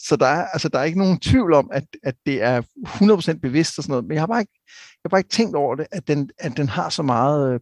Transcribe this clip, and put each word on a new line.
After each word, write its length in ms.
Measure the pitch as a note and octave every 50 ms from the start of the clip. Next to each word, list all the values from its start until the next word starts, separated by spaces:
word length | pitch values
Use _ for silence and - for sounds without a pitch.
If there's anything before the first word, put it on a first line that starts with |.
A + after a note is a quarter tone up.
| -
så 80 | - D3+
der 100 | B2 C#3+
er, 220 | C3 D3 E3+ F#3+
altså, 220 | F#3+ F3+ D#3+ - D3+
der 100 | - B2+
er 40 | C#3
ikke 140 | D#3+ D#3+ F#3+
nogen 200 | G3 F#3+ F3+ -
tvivl 340 | - - C4 C4 A3 E3+ D#3
om, 160 | C#3+ C3+ - -
at, 100 | C#3 - _ - - -
at 120 | C#3 B2 _ _
det 160 | D3 C#3 G#2
er 200 | G#2+ A#2+ B2+ A#2+ A2 - _ C#4 A#3
hundrede 300 | - - - G3 G#3+ G#3+
procent 240 | F3 - E3+ D#3+ D#3+
bevidst 360 | - C3 B2 D#3 E3 - -
og 60 | - G3+
sådan 80 | F#3
noget, 140 | C#3+ B2 A#2+
men 80 | - D#3
jeg 80 | D3+
har 60 | D#3+
bare 120 | G3+ A3+ A#3+
ikke, 140 | G3+ - _ _ _
jeg 380 | _ - - - - _ _ -
har 40 | -
bare 100 | F#3+ F#3+
ikke 100 | F#3+ -
tænkt 260 | - - A#3 F#3+ B2
over 200 | D3 C#3+ B2+ B2
det, 120 | C#3+ D#3 -
at 160 | - F#3 -
den, 220 | - D3 D3 C#3 - - -
at 180 | - C#3 A#2
den 120 | D#3 C#3+ C3+
har 200 | - D#3+ E3+ E3
så 140 | - - D#3
meget, 500 | C3+ A#2+ A2+ B2+ C#3+ D3+ D3 C#3 C3 B2+
øh, 60 | A#2+